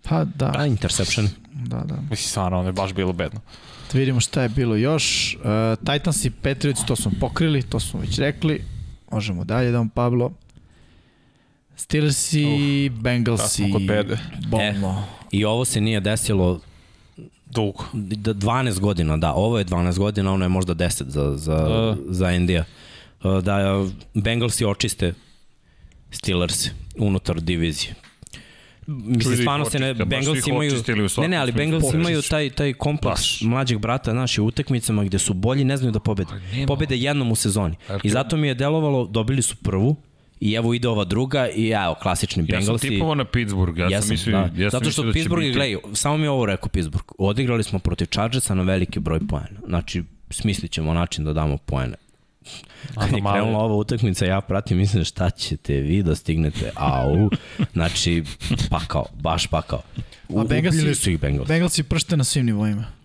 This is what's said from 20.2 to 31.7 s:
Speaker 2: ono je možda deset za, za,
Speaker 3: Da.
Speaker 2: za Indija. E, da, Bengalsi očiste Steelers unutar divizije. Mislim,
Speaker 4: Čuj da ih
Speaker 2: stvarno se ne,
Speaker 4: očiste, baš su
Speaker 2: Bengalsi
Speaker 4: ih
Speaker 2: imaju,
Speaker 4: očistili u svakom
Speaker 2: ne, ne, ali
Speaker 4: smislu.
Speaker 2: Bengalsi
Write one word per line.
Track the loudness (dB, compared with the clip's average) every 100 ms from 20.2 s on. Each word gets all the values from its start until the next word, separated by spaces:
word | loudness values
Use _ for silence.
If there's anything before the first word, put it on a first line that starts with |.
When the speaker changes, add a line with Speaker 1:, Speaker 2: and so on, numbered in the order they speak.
| 0
Speaker 2:
ono | 2 2
je |
možda | 2 0
deset | 0 0 0 -4
za, | 0 0
za, | 0 0 2
Speaker 3:
Da. | 2 2 0 -2 -2
Speaker 2:
za | 0 2
Indija. | 2 2 2 -2 -10 -20 -20 -20 _
E, | 0 0
da, | 2 0 2 2 0 -4 -4
Bengalsi | -2 0 0 0 0 0
očiste | 0 -2 0 -2 -2 -14 -20 -20 _ _ -20 -20 -20 -14
Steelers | -8 -2 0 0 0 -4 -6 -14 -2
unutar | 0 2 0 -2
divizije. | 0 0 0 -2 -8 -10 -18 _ -20 -20 -20 -20 -20 -18 -12
Mislim, | -10 0 2
Speaker 4:
Čuj | 2
da |
ih | 2
Speaker 2:
stvarno | 2 2 0
se | 0
ne, | -2
Speaker 4:
očiste, | 0 0
baš | 0
su | 0
Speaker 2:
Bengalsi | 0
Speaker 4:
ih | 0
Speaker 2:
imaju, | 0 2
Speaker 4:
očistili | 0 0 0
u | 0
svakom | 0
Speaker 2:
ne, | 0
ne, | 2
ali | 0
Speaker 4:
smislu. | 0
Speaker 2:
Bengalsi | 0